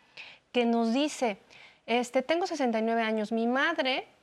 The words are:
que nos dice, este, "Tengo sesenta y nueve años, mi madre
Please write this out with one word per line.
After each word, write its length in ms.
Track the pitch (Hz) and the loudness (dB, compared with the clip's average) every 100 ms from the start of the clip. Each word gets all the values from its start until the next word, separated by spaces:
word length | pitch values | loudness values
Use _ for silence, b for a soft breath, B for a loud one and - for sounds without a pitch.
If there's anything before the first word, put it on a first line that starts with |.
| B B B B _ | B B B B _
que 140 | 247 233 | 0 2
nos 260 | 233 226 | 2 2
dice, 440 | 247 302 - 240 196 _ B B B - | 2 0 -2 -4 -4 _ B B B -2
este, 360 | 240 240 262 | -2 0 -2
"Tengo 260 | 262 339 370 | 0 0 0
sesenta 320 | 302 247 220 | 0 0 0
y 20 | |
nueve 220 | 226 233 | 0 0
años, 280 | 220 220 208 | 0 -2 -2
mi 160 | 226 233 | -2 0
madre 600 | 262 311 339 262 285 440 _ | 2 0 0 0 -2 -6 _